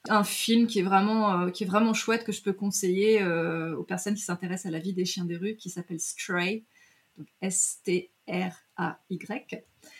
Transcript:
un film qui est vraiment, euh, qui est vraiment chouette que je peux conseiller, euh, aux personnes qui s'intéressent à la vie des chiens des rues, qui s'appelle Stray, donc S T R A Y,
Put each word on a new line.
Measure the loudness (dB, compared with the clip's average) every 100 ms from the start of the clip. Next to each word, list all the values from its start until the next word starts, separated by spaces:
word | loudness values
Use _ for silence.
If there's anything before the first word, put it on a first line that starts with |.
| 0
un | 2
film | 2 0 4 4 6
qui | 4
est |
vraiment, | 4 4 4 4 4 2
euh, | 0
qui | -2 0
est |
vraiment | 4 4
chouette | 2 0 0
que | -2
je | -4
peux | -4
conseiller, | -2 -2 0 0 2 4 4
euh, | 4 0 0 -2 -4 -6
aux |
personnes | -6 -6 -2 -4
qui |
s'intéressent | -4 -4 -4 -6 -4
à |
la | -4
vie | -4
des | -2
chiens | -2 -2 -4
des | -4
rues, | -4 -6
qui | -8
s'appelle | -10 -8 -8
Stray, | -6 -8 -4 -2 0 -4 -8 _ _ _ _ -20
donc | -20 _
S | -4 0 -2 -4
T | -2 -2 -2 _ -6
R | -4 -4 -6 _ -6
A | -6 -6 _
Y, | -10 -8 -10 -10 -14 -16 _ -20 -20